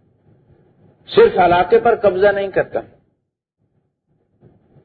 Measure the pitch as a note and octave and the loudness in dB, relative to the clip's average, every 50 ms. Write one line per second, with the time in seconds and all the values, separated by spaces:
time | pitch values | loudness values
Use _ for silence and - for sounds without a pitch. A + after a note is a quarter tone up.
0 | _ _ _ _ _ _ _ _ _ _ _ _ _ _ _ _ _ _ _ _ | _ _ _ _ _ _ _ _ _ _ _ _ _ _ _ _ _ _ _ _
1 | _ - - - A#3 A3+ - G3+ F3 F3 F3 F3 F3+ - A3+ A3+ A3+ A#3 A3 G#3+ | _ -2 2 2 2 4 2 0 0 2 2 0 0 0 0 0 0 0 -2 0
2 | - G3 F3+ F#3 G3+ G3+ G3+ G3 G3 G3 - E3 C3+ - - A2+ A2 - _ _ | 0 -2 0 0 0 0 0 -2 -6 -6 -6 -6 -6 -6 -8 -12 -12 -12 _ _
3 | _ _ _ _ _ _ _ _ _ _ _ _ _ _ _ _ _ _ _ _ | _ _ _ _ _ _ _ _ _ _ _ _ _ _ _ _ _ _ _ _
4 | _ _ _ _ _ _ _ _ _ - _ _ _ _ _ _ | _ _ _ _ _ _ _ _ _ -20 _ _ _ _ _ _